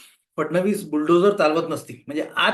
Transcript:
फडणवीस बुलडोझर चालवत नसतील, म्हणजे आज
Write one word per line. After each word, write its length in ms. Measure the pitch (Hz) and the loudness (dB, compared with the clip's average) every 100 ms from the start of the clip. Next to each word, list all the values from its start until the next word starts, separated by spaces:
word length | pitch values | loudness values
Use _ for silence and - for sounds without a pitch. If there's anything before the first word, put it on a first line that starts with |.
| - _ _ - | -20 _ _ -6
फडणवीस 480 | 151 170 190 202 | -2 0 0 -2
बुलडोझर 520 | 160 151 156 175 202 202 | -2 -4 2 4 4 2
चालवत 340 | 151 160 165 | 2 0 -2
नसतील, 260 | 139 - 123 - | -6 -10 -18 -10
म्हणजे 220 | 151 - - | -8 -6 -2
आज 160 | 180 | -2